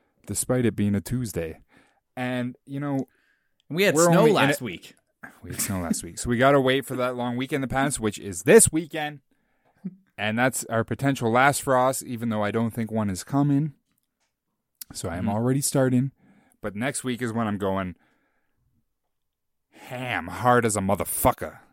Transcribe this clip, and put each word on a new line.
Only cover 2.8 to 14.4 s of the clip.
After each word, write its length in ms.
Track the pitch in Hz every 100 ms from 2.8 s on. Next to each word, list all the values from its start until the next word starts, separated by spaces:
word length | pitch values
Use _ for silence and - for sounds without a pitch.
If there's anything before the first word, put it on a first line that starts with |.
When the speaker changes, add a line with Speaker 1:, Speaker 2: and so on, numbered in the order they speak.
Speaker 1:
know, 280 | 143 135 - _ _ _ _ _ -
Speaker 2:
We 140 | 151
had 100 | 202
Speaker 1:
we're 120 | 156 170
Speaker 2:
snow 120 | 170
Speaker 1:
only 100 | 226
in 60 | 170
Speaker 2:
last 240 | 139 147
Speaker 1:
it 40 |
Speaker 2:
week. 300 | 120 85 - _ _ _ - -
Speaker 1:
We 80 | 87
had 100 | 90
snow 200 | - 95
last 220 | 85 -
week. 140 | 87 -
So 100 | 120
we 60 | 117
gotta 220 | 135 143
wait 240 | 131 131 131
for 100 | 127
that 200 | 123 123
long 200 | 120 120
weekend 260 | 131 147
to 60 | 127
pass, 300 | 135 135 117
which 200 | 107 -
is 240 | 101 90
this 260 | - 220 -
weekend. 500 | 160 165 160 151 147 _ _ _ _ _ _ 190 - _ -
And 220 | 107 113
that's 260 | 127 - -
our 180 | 113
potential 460 | 110 117 139 135 117
last 320 | 120 139 135
frost, 400 | - 127 131 135
even 240 | - 120 117
though 140 | 107
I 60 | 104
don't 200 | 113 117
think 220 | 120 110
one 180 | 110 104
is 140 | 90
coming. 480 | - 143 143 139 156 - _ _ _ _ _ _